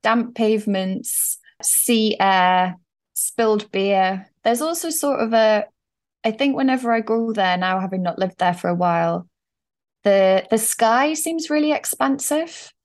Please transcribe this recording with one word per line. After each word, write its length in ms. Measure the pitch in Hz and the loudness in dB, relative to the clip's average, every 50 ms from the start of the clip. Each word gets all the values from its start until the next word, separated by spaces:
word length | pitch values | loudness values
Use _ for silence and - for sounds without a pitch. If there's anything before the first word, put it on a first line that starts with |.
| - | 2
damp 320 | 220 226 240 220 233 - | 2 2 2 0 -2 -2
pavements, 1040 | - 226 214 220 214 214 208 196 190 190 190 190 - - - - - - - - - _ - _ _ | 0 2 2 2 0 0 -2 -2 -2 -2 -4 -6 -6 -8 -6 -6 -4 -4 -4 -6 -10 _ -20 _ _
sea 540 | - - - - - - 240 220 220 214 - - | -4 -2 0 0 2 2 2 2 2 0 0 2
air, 580 | 190 196 190 185 180 180 185 185 185 185 180 - _ _ _ _ _ _ _ | 2 2 4 4 4 4 4 2 2 0 -4 -10 _ _ _ _ _ _ _
spilled 540 | - - - - - 226 220 214 208 208 _ | -6 -6 -6 -2 0 0 2 2 0 -2 _
beer. 560 | - 196 196 196 202 190 190 185 190 190 196 _ _ _ _ | -4 -2 0 2 2 2 2 0 -2 -4 -10 _ _ _ _
There's 180 | 226 240 240 | 0 0 0
also 280 | 302 320 339 330 - 330 | -2 -4 -4 -4 -6 -6
sort 300 | 311 - - 285 269 - | -6 -2 -2 -2 0 0
of 140 | 226 226 233 | -2 2 2
a, 320 | 226 220 220 214 208 - - _ _ _ _ _ _ _ _ _ _ - | 4 4 4 2 2 -2 -6 _ _ _ _ _ _ _ _ _ _ -4
I 80 | 226 | -4
think 240 | 220 220 277 277 262 | -2 0 -2 0 0
whenever 380 | - 269 262 262 254 247 233 233 | 0 0 0 0 0 0 0 0
I 80 | 226 | 0
go 320 | 220 226 226 226 226 226 220 | 0 -2 -2 -2 -2 -2 -2
there 240 | 214 190 185 180 | 0 0 0 0
now, 220 | 180 185 185 185 190 | 0 0 -2 -2 -2
having 240 | 190 185 190 185 180 | -4 -4 -4 -4 -4
not 160 | 175 165 - | -4 -2 -2
lived 180 | 190 185 - | -4 -4 -2
there 160 | - 180 180 175 | -2 0 0 0
for 160 | 180 - 180 | 0 -2 -2
a 60 | 175 | -2
while, 520 | 175 180 175 170 170 170 170 170 175 175 _ _ _ _ _ _ _ _ _ _ _ _ _ _ _ _ | 0 0 0 2 0 0 -2 -2 -4 -8 _ _ _ _ _ _ _ _ _ _ _ _ _ _ _ _
the, 420 | 208 196 196 190 190 190 190 - - | 2 4 4 6 4 4 2 2 0
the 80 | 226 | -2
sky 580 | 220 220 - - - 233 220 226 247 277 302 320 | 0 0 -2 0 0 2 4 4 4 2 0 -2
seems 340 | 302 - 330 330 330 320 - | -4 -4 -4 -4 -6 -4 -2
really 220 | 302 302 302 302 | 0 0 2 0
expansive. 1000 | 294 - - - - - - 269 269 269 - - 294 311 330 330 - - - - _ _ | 0 -2 -4 -8 -4 -2 0 0 0 -2 -2 -4 -2 -2 -4 -6 -12 -18 -20 -20 _ _